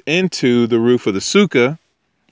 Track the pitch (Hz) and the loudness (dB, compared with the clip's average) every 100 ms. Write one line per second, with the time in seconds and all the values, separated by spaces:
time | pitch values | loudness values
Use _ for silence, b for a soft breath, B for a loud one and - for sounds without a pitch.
0 | - 170 190 - 131 120 117 117 120 123 | -4 -2 -2 -2 0 0 0 0 2 0
1 | 113 98 - 196 196 127 123 160 _ _ | 0 -4 0 0 2 2 0 -2 _ _
2 | _ _ _ | _ _ _